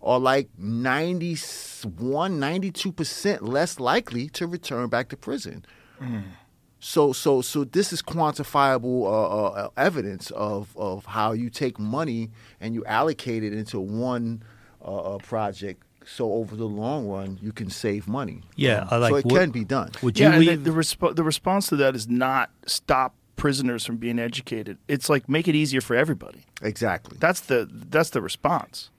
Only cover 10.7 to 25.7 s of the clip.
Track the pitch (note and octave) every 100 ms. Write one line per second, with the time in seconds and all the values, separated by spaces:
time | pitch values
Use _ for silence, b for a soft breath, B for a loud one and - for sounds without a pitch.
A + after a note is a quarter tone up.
10.7 | - G2+ F#2+ - A2 A2 A2+ A#2+ - C3
11.7 | - G#2+ C3 D#3+ A#2 A2+ b b b A2
12.7 | A2+ - A2 D3+ D3+ - A2+ G#2+ G#2 G#2+
13.7 | A2 F#2+ G#2+ B2 B2 A#2 A2+ A2+ b b
14.7 | b - G2 E2+ G2 - A2+ G#2 G2 G2
15.7 | F2+ _ _ - - A#2 G#2+ A2 G#2+ A2
16.7 | G#2 D3 D3+ G#2+ G2 F#2+ F#2+ G2+ G#2+ G2
17.7 | - A2+ G#2 G2 B2 A#2+ E2+ - - C3+
18.7 | G#2 F#2+ A#2 A#2+ C#3+ A#2+ C3+ F3+ A#2+ G#2+
19.7 | C3+ - - B2+ G#2 D3 D#3+ E3 E3 C#3+
20.7 | D#3+ D#3+ - F3 E3 D#3 D3 - G3 F#3+
21.7 | D3 C3+ C3 A2 A#2+ C3 C3 A#2+ _ -
22.7 | - - C3+ C3 _ _ - D3 C#3 B2+
23.7 | A#2+ - A#2 A#2 A#2 A#2 C3 - A2+ G#2+
24.7 | G2 - C#3+ - C#3+ - D3+ E3+ D3+ D3+